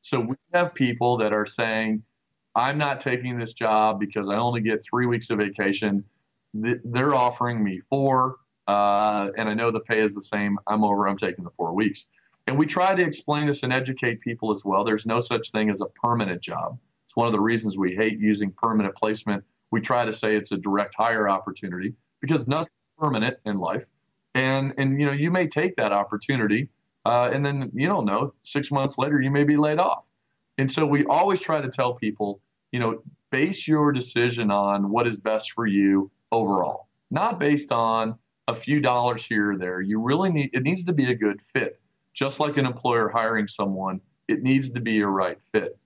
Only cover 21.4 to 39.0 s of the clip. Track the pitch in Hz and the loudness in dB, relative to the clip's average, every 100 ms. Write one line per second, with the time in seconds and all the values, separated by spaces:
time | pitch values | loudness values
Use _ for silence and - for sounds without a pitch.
21.4 | 95 95 98 90 95 - _ _ 135 156 | -2 -10 -8 -6 -6 -8 _ _ -2 -2
22.4 | 120 147 165 _ _ _ 156 117 117 - | 0 -2 -2 _ _ _ -2 0 -2 -4
23.4 | 107 98 82 95 - _ _ _ _ 127 | -6 -4 -2 -4 -8 _ _ _ _ -2
24.4 | 131 135 135 135 135 139 143 139 156 185 | 0 0 -2 0 0 2 0 2 0 2
25.4 | 165 151 180 180 107 101 98 104 - 135 | 0 0 -2 0 0 2 0 -6 -2 0
26.4 | 107 107 139 _ _ _ - 120 123 135 | 2 0 -2 _ _ _ 0 2 2 0
27.4 | 143 139 131 120 156 196 104 101 139 - | 0 -2 -6 -2 0 0 0 0 -2 -8
28.4 | - 143 143 143 135 - 139 147 131 143 | -6 -4 -2 0 -2 0 2 2 2 2
29.4 | 147 147 151 151 185 - _ _ _ _ | 4 4 4 2 2 0 _ _ _ _
30.4 | _ - 135 - 151 143 147 147 196 180 | _ -2 -2 2 2 4 4 4 4 2
31.4 | - 156 131 127 123 120 107 107 101 101 | 0 -2 -2 -2 -2 0 -4 -2 -6 -6
32.4 | _ _ _ 123 113 110 - _ _ 131 | _ _ _ -2 -2 -2 -10 _ _ 0
33.4 | 165 190 - 156 147 131 120 120 120 120 | 0 -2 0 4 4 2 -2 0 0 2
34.4 | 107 101 101 101 98 110 120 104 110 110 | 0 2 2 0 0 2 0 0 -2 -2
35.4 | - - 113 101 98 98 98 _ _ 117 | -4 -4 0 4 4 4 0 _ _ 0
36.4 | 101 95 85 - - _ _ 143 214 - | 2 0 0 -4 -10 _ _ -2 -2 0
37.4 | 147 147 143 120 113 113 110 113 _ _ | 0 0 0 0 2 0 -2 -6 _ _
38.4 | - 117 - 151 131 123 | -8 -6 0 2 2 2